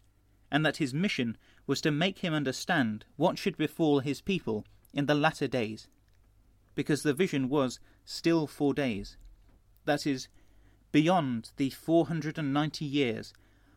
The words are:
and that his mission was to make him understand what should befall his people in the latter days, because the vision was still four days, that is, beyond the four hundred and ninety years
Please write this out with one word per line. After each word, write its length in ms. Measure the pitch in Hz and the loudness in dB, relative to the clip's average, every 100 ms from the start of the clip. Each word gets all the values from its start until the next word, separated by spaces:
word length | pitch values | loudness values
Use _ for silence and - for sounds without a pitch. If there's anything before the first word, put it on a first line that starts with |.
| _ _ _ _ - | _ _ _ _ -4
and 160 | 147 156 | 0 0
that 120 | - | 0
his 160 | 139 | -2
mission 440 | 143 196 - 117 110 _ - - | 0 -2 -2 -4 -4 _ -14 -4
was 140 | 135 | -2
to 100 | 156 | 0
make 280 | 147 190 - | 0 0 -2
him 140 | 180 | -2
understand 720 | 156 135 - - 156 113 104 - - | 0 -2 -4 -2 0 0 -2 -10 -2
what 200 | 170 - | 0 0
should 200 | 196 160 | -4 -2
befall 420 | 156 - 160 143 | -4 2 4 4
his 220 | 139 131 | 2 -4
people 440 | - 185 - 107 - - _ | -2 -2 -2 -6 -6 -20 _
in 120 | 139 143 | -4 0
the 80 | 147 | 4
latter 320 | 156 - 135 | 2 0 -2
days, 400 | 127 110 110 - _ _ _ _ _ _ _ _ | -2 -4 -6 -16 _ _ _ _ _ _ _ _
because 300 | - 139 143 | -6 -2 0
the 100 | 151 | 2
vision 360 | 135 185 147 127 | 2 0 0 0
was 300 | 147 127 - - - - | 0 0 -2 -18 -20 -14
still 420 | - 165 165 143 | -2 2 2 0
four 260 | - 143 | 0 0
days, 440 | 139 135 101 104 - - - - - _ _ 151 | 2 -2 -4 -8 -16 -20 -20 -20 -20 _ _ -2
that 220 | 147 151 | 0 0
is, 220 | 131 - - - - - _ - | -4 -6 -20 -20 -20 -20 _ 0
beyond 600 | 147 156 185 135 117 - - | 2 4 4 2 -2 -6 -4
the 140 | 135 | -4
four 340 | - - 165 156 | -4 2 2 4
hundred 320 | 160 151 160 | -2 -4 -4
and 160 | 143 | 0
ninety 320 | 143 151 - 147 | 0 0 -4 -2
years 480 | 143 123 110 107 - _ _ _ | 0 0 -2 -8 -18 _ _ _